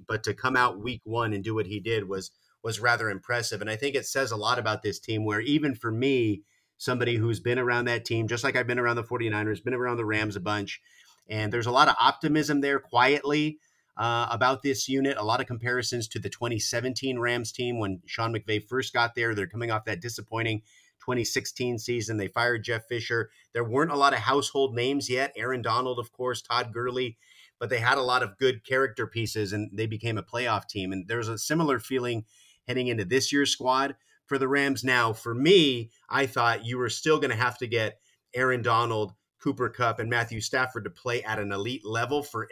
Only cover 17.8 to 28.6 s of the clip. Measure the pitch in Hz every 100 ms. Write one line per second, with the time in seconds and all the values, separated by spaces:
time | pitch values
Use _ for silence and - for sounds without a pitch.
17.8 | 104 92 - - 113 113 110 107 - 127
18.8 | 131 - 120 120 117 107 92 110 117 110
19.8 | 113 95 117 113 107 113 113 110 - _
20.8 | _ _ - 123 113 - 127 - 123 120
21.8 | - 120 104 110 98 - 120 117 110 117
22.8 | - 120 113 117 107 _ _ 117 117 127
23.8 | 165 147 139 127 110 139 135 143 135 120
24.8 | 123 143 120 123 139 107 117 127 117 113
25.8 | 127 120 117 - 123 120 - 120 117 113
26.8 | 123 127 127 117 _ - - - 117 123
27.8 | 117 135 127 123 120 - 131 120